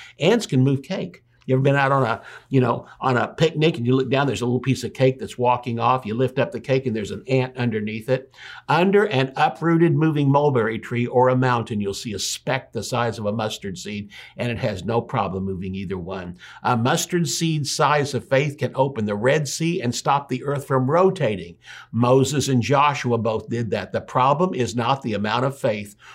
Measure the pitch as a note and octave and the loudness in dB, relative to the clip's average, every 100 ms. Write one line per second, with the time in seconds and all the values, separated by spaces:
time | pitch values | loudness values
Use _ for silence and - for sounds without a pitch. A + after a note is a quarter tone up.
0 | - - D#3 A#3 - C3 C3+ C3+ - F#3+ | -18 -2 2 2 2 2 4 2 -4 -8
1 | F3+ - _ _ - C3 C#3 C#3 C3+ C#3 | -8 -12 _ _ -2 2 2 2 2 2
2 | A2+ - - - - C3+ A#2+ B2+ - - | 2 -2 -8 -20 0 2 2 0 -6 -4
3 | C3 B2 G#2+ - D#3+ D3+ D#3+ E3 A#2+ C3 | 0 0 0 0 0 2 0 0 2 2
4 | C3 C3+ C#3 G#2+ A#2+ B2 C3+ B2 A2+ - | 2 0 0 0 -2 -2 0 -2 -2 0
5 | C3 C3 G#2 - B2 A#2+ B2 A#2 A#2 B2+ | 2 2 -6 -2 0 0 -2 -2 2 0
6 | G2+ A2+ B2+ - A2+ A#2+ - C3+ C3 A2 | -2 -2 -2 0 -2 -4 -2 -2 0 -4
7 | G2 G2 - C3 B2+ B2+ A#2+ G#2+ G#2+ A2 | -6 -8 -2 0 0 -2 -2 -2 -4 -6
8 | A#2+ B2+ - - - - - D#3 F#3+ G3+ | -2 -2 -4 -20 -20 -10 0 2 4 4
9 | G#3+ C3 C3+ - D#3 - E3 E3 E3+ C#3+ | 4 2 0 2 0 2 2 4 4 4
10 | D#3 D3 C#3+ C#3+ D3 B2+ A2 A2+ - A#2+ | 2 2 4 4 4 2 0 -2 -4 -2
11 | A#2+ B2 B2+ B2+ B2+ A#2+ A2 G#2 G2+ G2 | 0 4 4 4 2 0 -2 -4 -4 -4
12 | A#2+ F#2+ - - - C3 - A2+ - A#2+ | -6 -6 -6 -6 -4 -4 -4 -10 -4 -2
13 | A#2 A2 G#2 A2+ A2+ - G2+ F2+ G2+ G#2 | -2 -2 -4 -2 -4 -6 -10 -10 -8 -8
14 | G2+ - - - A#2+ A2+ A#2 G2 F2+ A#2 | -10 -14 -16 -8 -6 -4 -4 -4 -2 -2
15 | A#2+ B2 G2 F#2+ F#2+ F2+ F#2+ F#2+ F#2 F#2 | -2 -4 -2 -2 -4 -6 -6 -6 -6 -8
16 | F2 F#2+ F2+ F2 - - A2 A#2+ B2 E3 | -8 -8 -10 -14 -18 -6 0 2 2 0
17 | - F3 E3 - E3 D#3 C3+ - C#3 D3 | 0 -2 -2 -2 -2 -2 -2 0 2 2
18 | C#3 B2 - C3+ D3+ C#3 B2 B2 C#3 A#2 | 0 -4 0 0 2 -2 -4 0 0 0
19 | G#2 G#2 B2 D#3 C#3 - E3 E3+ B2 - | -2 0 2 2 0 -2 -2 -2 -2 -2
20 | D#3 C#3 - B2+ C#3+ C#3+ C3+ C3 C3 E3 | 0 0 0 -6 -4 -4 0 0 2 4
21 | F#3+ F#3 B2 F#2+ E2+ - - - - A2+ | 4 2 -2 -2 -8 -18 -20 -20 -6 0
22 | B2 C3+ C3+ D3 C3 B2+ G#2+ C#3 D3 C3 | 4 6 4 0 2 2 2 4 2 2
23 | B2 A#2 A2 A2 - A#2 A2 G#2 F#2 A2 | -2 0 0 -4 -4 -6 -4 -4 -4 -8
24 | - C3 B2+ D3 F#3 B2+ A2+ A#2+ A#2 C3+ | -2 0 2 2 0 0 -4 -2 -2 -2
25 | A#2+ G2+ G#2+ A#2 C3+ C3+ A#2+ G#2+ G2+ - | -2 -4 -2 0 -2 -2 -2 -2 -6 -16
26 | - | -20